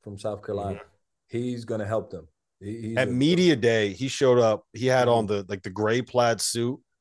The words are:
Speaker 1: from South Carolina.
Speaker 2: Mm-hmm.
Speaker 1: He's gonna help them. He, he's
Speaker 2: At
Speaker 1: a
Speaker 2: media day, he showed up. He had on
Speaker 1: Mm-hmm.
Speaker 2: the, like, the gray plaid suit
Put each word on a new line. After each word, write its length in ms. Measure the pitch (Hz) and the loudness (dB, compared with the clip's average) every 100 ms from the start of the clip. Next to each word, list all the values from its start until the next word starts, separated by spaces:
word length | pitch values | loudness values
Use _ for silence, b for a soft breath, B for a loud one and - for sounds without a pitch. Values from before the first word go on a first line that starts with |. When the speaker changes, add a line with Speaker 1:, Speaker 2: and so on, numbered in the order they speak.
Speaker 1:
from 160 | 107 98 | -18 -10
South 260 | 107 104 | -8 -8
Carolina. 360 | - 101 101 101 | -8 -6 -6 -10
Speaker 2:
Mm-hmm. 580 | - _ _ _ _ 117 | -14 _ _ _ _ -8
Speaker 1:
He's 280 | 123 120 113 | -6 -8 -8
gonna 200 | 110 101 | -6 -4
help 240 | 113 - | -4 -6
them. 180 | 90 80 _ _ _ | -14 -18 _ _ _
He, 220 | 101 117 | -12 -10
he's 160 | 110 117 | -6 -2
Speaker 2:
At 120 | 127 | -2
Speaker 1:
a 20 | |
Speaker 2:
media 440 | 123 147 180 180 135 | 2 2 4 4 4
day, 360 | 117 113 101 | 4 2 0
he 140 | 95 135 | -2 -6
showed 320 | - 131 123 | 2 4 6
up. 260 | 113 107 _ | 4 2 _
He 140 | 110 127 | -4 0
had 200 | 127 120 | 2 4
on 200 | 117 104 | 2 2
Speaker 1:
Mm-hmm. 80 | 101 | -4
Speaker 2:
the, 100 | 95 | -6
like, 140 | 98 | -10
the 60 | 101 | -8
gray 320 | 95 107 123 | -4 0 0
plaid 380 | - 123 120 107 | -2 2 2 2
suit 400 | - 117 120 139 _ _ | -2 -2 -4 -6 _ _